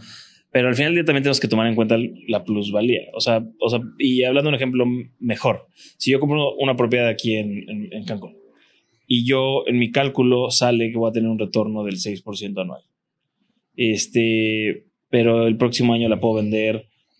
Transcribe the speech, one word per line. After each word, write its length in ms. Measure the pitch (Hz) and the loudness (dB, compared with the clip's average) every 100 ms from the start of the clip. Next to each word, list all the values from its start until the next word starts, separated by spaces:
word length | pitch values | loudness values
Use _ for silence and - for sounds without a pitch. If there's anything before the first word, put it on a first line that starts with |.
| - - - _ _ | -14 -20 -20 _ _
pero 160 | 131 123 | 0 2
al 80 | 120 | 2
final 160 | 147 | 2
del 120 | 170 | 2
día 20 | 160 | 2
también 180 | 139 | 2
tenemos 160 | 139 135 | 2 0
que 80 | 110 | 0
tomar 200 | 110 113 | 0 2
en 60 | |
cuenta 240 | 113 110 113 117 - - | 2 2 2 0 -8 -4
la 160 | 104 | -4
plusvalía. 580 | - 104 101 104 120 113 - - | -2 -4 -2 0 0 0 -4 -4
O 40 | |
sea, 240 | 123 113 113 - | 0 0 -2 -4
o 100 | - | -2
sea, 100 | 117 117 - | 0 -4 -2
y 260 | 139 127 | 0 2
hablando 260 | 123 135 151 | 2 2 2
de 60 | 135 | 0
un 0 | |
ejemplo 300 | 131 127 123 123 117 - | 0 0 0 -2 -6 -6
mejor, 480 | 120 107 135 - - _ - - | -4 0 0 -2 -6 _ -20 -4
si 140 | - | 0
yo 80 | 135 | 2
compro 360 | 143 151 143 - | 2 0 -2 0
una 180 | 135 123 | 0 2
propiedad 320 | 117 123 120 | 2 2 0
aquí 280 | 107 117 110 | -2 -2 -2
en, 320 | 104 101 - | -4 -8 -8
en, 240 | 107 101 | -10 -10
en 140 | 101 98 | -10 -10
Cancún 320 | 104 92 - - _ _ _ _ _ - | -10 -12 -20 -20 _ _ _ _ _ -2
y 200 | 120 120 | 0 2
yo 380 | 135 131 135 - | 0 0 -2 0
en 120 | 123 | 0
mi 120 | 117 | 2
cálculo 580 | 135 139 135 123 123 123 | 0 0 2 2 2 2
sale 420 | - 123 117 113 | 0 2 2 0
que 60 | 117 | -2
voy 120 | 113 | -2
a 40 | |
tener 160 | 113 113 | 0 -2
un 100 | 110 | -2
retorno 440 | 104 113 107 107 | -2 -2 -2 -4
del 140 | 104 92 | -6 -6
seis 240 | 107 95 | -6 -8
por 160 | 107 98 | -10 -10
ciento 240 | 101 98 | -8 -6
anual, 220 | 92 65 _ _ _ _ _ _ _ _ _ - | -8 -10 _ _ _ _ _ _ _ _ _ -4
este, 1120 | 117 104 - 120 117 113 110 110 107 - - _ _ | -2 -2 -2 0 0 0 0 -2 -2 -6 -10 _ _
pero 380 | 123 117 117 113 | 2 4 4 2
el 100 | 113 | 2
próximo 360 | 123 120 120 | 0 2 2
año 140 | 117 113 | 2 0
la 120 | 101 | 0
puedo 160 | 113 110 | 0 0
vender 500 | 107 110 110 110 - _ _ | 0 0 -2 -4 -8 _ _